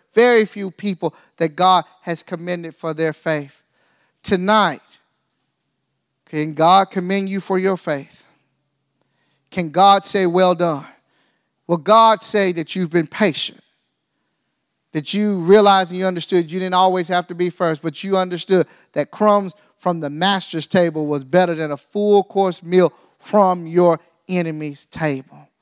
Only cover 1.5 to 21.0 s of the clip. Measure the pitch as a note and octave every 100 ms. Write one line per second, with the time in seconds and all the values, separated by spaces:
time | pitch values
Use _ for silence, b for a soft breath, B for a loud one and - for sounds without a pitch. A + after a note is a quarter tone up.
1.5 | D3 F3+ F#3 D#3 _ - E3 - F3 E3+
2.5 | F3+ E3 D#3 E3 D#3 D#3+ D3+ - D#3 C#3+
3.5 | _ _ _ _ _ _ _ - F#3+ F#3
4.5 | G#3+ F#3+ C3+ _ _ _ _ _ _ _
5.5 | _ _ _ _ _ _ _ _ D#3 D3+
6.5 | D3+ D#3+ F#3+ F#3+ F#3+ F3+ G3 G3 G3 -
7.5 | F#3+ F#3 F#3 - D3 - _ _ _ _
8.5 | _ _ _ _ _ _ _ _ _ _
9.5 | - E3+ D3 G3 G3 - G3+ F3+ F3 F#3
10.5 | E3+ F3 D3 - _ _ _ _ _ _
11.5 | _ - E3+ D3 A3 A3+ G#3+ - G#3+ F#3+
12.5 | E3+ D#3 F#3+ F3 E3+ D#3 - G#3 - -
13.5 | - _ _ _ _ _ _ _ _ _
14.5 | _ _ _ _ D#3 C#3 G3 G#3 G3 E3+
15.5 | G#3 G3+ G3 F3+ F#3 F#3+ F3 - F#3 D#3+
16.5 | F3+ F#3 F3+ F#3 F3+ F3 F3+ F3 F3 F3+
17.5 | - F3 D#3+ D#3+ D3 G3 F#3+ F#3 F3 -
18.5 | F#3 D#3+ b b - D3 - G#3+ G3+ G3
19.5 | - b b F#3 F3 D3 D3 F#3 G3 -
20.5 | E3 D3 G3 F3 D#3